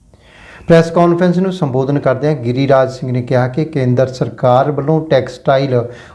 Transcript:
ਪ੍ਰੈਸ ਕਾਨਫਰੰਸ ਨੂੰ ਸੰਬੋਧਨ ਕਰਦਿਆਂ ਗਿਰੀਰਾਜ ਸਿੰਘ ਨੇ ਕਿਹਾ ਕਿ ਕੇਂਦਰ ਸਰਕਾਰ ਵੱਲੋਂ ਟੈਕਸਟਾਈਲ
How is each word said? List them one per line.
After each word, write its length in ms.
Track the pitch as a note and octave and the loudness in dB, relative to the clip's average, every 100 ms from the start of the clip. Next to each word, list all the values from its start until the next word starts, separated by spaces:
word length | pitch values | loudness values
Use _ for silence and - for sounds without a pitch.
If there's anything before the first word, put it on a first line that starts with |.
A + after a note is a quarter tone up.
| _ _ _ - - - - | _ _ _ -20 -20 -6 2
ਪ੍ਰੈਸ 240 | E3 E3 | 4 4
ਕਾਨਫਰੰਸ 460 | F3 F3 E3+ F3+ F3 | 2 2 2 2 0
ਨੂੰ 140 | F#3+ | -2
ਸੰਬੋਧਨ 460 | F#3 D3 B2+ C3 C#3+ | -2 -2 -2 -2 0
ਕਰਦਿਆਂ 360 | C#3 B2 D3 C#3+ | 0 0 -2 -2
ਗਿਰੀਰਾਜ 560 | A#2 B2 C3+ C3 B2+ | -2 -2 2 2 2
ਸਿੰਘ 200 | - B2+ | -4 -6
ਨੇ 100 | B2 | -4
ਕਿਹਾ 260 | B2 B2+ B2+ | 0 0 0
ਕਿ 180 | C#3+ D#3 | -2 -4
ਕੇਂਦਰ 400 | C#3+ B2+ B2 B2+ | -2 0 2 0
ਸਰਕਾਰ 640 | - C#3 - B2+ B2 C#3 | -2 -6 -2 2 4 2
ਵੱਲੋਂ 300 | C#3+ C#3 D#3+ D#3+ | -2 0 -2 0
ਟੈਕਸਟਾਈਲ 760 | C3+ - - - C3+ C#3 B2 A#2 - - | -2 -2 -6 0 0 0 -2 -4 -10 -20